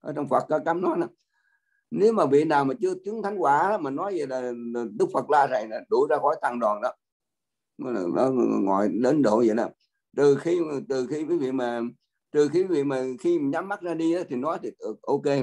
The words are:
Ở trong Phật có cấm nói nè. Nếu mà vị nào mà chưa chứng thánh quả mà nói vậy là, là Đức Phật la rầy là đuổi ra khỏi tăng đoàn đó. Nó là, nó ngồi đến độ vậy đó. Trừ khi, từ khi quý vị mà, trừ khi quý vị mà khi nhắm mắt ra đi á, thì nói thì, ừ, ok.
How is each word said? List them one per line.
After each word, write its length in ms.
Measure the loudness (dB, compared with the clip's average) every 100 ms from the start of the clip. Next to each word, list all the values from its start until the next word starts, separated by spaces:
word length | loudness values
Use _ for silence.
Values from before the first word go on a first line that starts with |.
Ở 120 | -8
trong 160 | -6 0
Phật 160 | 0 0
có 100 | -2
cấm 160 | 0 0
nói 160 | 0 -2
nè. 80 | -4 _ _ _ _ _ _ _ _
Nếu 220 | 2 2
mà 140 | 4 4
vị 180 | 4
nào 200 | 4 2
mà 100 | 2 0
chưa 140 | -4 -4
chứng 180 | -8 -6
thánh 140 | -6 -2
quả 400 | 2 4 2 0
mà 120 | -2
nói 240 | -4 -4 -4
vậy 100 | -4
là, 140 | -6 -6 -8 -6
là 100 | -6 -6 -2
Đức 80 | -2
Phật 180 | -2 2
la 180 | 4 4
rầy 180 | 0 -4
là 120 | -10 -2
đuổi 180 | 0 2
ra 80 | 2
khỏi 180 | 2 0
tăng 160 | -2 -2
đoàn 220 | -2 0
đó. 100 | -4 -8 _ _ _ _ _ _ _ _
Nó 120 | -6
là, 100 | -4 -2
nó 160 | 0 0 2 2 2
ngồi 260 | 0 2 0
đến 340 | 0 0 2
độ 220 | 4 4 4
vậy 100 | 2
đó. 120 | -4 -8 _ _ _ 2
Trừ 200 | 4 4
khi, 200 | 2 -2 -2 -6 -4
từ 180 | -4 -2
khi 180 | -4
quý 140 | -2 -2
vị 140 | 0
mà, 280 | -2 -2 -2 -6 -8 _ _ _
trừ 160 | 2 2
khi 140 | 2
quý 60 | 2
vị 160 | 0
mà 200 | 0 -2 -2 -4
khi 180 | 0 0
nhắm 300 | 0 -2 -4
mắt 120 | -6
ra 140 | -6
đi 200 | -2 0
á, 80 | 0 -2
thì 80 | -4
nói 220 | -4 -4
thì, 80 | -8 -10
ừ, 160 | -10 -10
ok. 220 | -2 -2 2 0